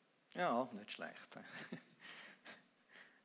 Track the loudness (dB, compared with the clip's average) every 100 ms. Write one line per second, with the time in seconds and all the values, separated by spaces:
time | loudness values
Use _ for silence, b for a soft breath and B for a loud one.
0 | _ _ -6 4 6 8 6 0 -4 -4
1 | -4 -6 -10 -10 -10 -8 -6 -8 -10 -16
2 | B B B B B B -18 _ _ B
3 | B B